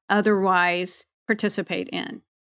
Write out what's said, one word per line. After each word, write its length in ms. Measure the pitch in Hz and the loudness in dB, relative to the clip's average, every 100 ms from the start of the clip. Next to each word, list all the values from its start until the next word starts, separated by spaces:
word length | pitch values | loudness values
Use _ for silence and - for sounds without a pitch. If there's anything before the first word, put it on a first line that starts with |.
| - | 0
otherwise 1000 | 202 208 202 190 180 175 175 180 - - _ - | 2 4 2 4 4 2 0 -4 -8 -10 _ -4
participate 640 | 214 208 208 185 185 - | -2 -2 -2 -4 -6 -6
in? 320 | - - - - _ _ | -8 -8 -12 -18 _ _